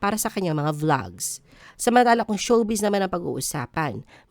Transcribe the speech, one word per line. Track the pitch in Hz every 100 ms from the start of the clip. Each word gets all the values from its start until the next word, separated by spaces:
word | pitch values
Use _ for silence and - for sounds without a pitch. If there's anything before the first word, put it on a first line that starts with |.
para | 202 214
sa | 220
kanyang | 208 180 151 147
mga | 151
vlogs. | 156 135 92 90 - - _ - - -
Samantala | - 240 240 233 220
kung | 202
showbiz | - 233 214 220
naman | 208 202 190
ang |
pag-uusapan, | 180 175 123 - 147 - - 151 107 - - -